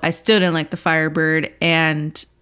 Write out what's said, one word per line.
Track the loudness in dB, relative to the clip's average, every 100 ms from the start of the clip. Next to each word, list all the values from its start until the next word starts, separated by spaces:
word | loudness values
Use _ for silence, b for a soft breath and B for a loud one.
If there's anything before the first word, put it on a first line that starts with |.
I | -4
still | -2 0 2
didn't | 2
like | 0 -4
the | -4
firebird, | 0 0 0 0 2 0 -2 -2
and | 0 2 2 0 -4 -8 -12 _